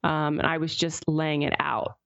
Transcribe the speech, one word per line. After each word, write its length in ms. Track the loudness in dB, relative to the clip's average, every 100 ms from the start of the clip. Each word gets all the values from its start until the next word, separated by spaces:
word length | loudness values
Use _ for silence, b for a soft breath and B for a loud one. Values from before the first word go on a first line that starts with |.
Um, 360 | 2 2 2 2
and 80 | 2
I 100 | 0
was 180 | -2 0
just 320 | -2 -2 0
laying 360 | 0 0 0
it 100 | 0 0
out 380 | -2 -2 -4 -8